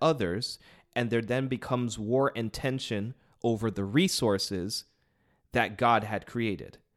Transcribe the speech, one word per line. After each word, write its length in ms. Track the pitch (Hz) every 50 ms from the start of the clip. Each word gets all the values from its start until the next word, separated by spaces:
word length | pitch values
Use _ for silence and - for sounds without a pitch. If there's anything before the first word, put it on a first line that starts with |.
others, 560 | 135 160 160 131 104 85 87 107 - - - - - - - - _ _ -
and 140 | 120 120 117
there 120 | 117 117
then 260 | 113 104 123 131 135 131
becomes 520 | 131 120 - - 131 123 123 117 110 113
war 320 | 104 107 120 135 139 139 -
and 180 | 117 117 110
tension 640 | - - - 131 131 131 - - 113 101 98 117 131 _ _ _ _ _ -
over 260 | 117 113 104 117 113
the 140 | 95 98 98
resources 1000 | 98 101 - - 185 - - 131 110 98 95 - - 101 90 87 104 - - - _ _ _ _ _ _ _ _ _ _ _ _ _
that 260 | - 123 113 - 107 -
God 280 | 123 120 117 110 107
had 200 | 107 107 98 -
created. 520 | - - 120 113 110 95 78 - - - - _ _ _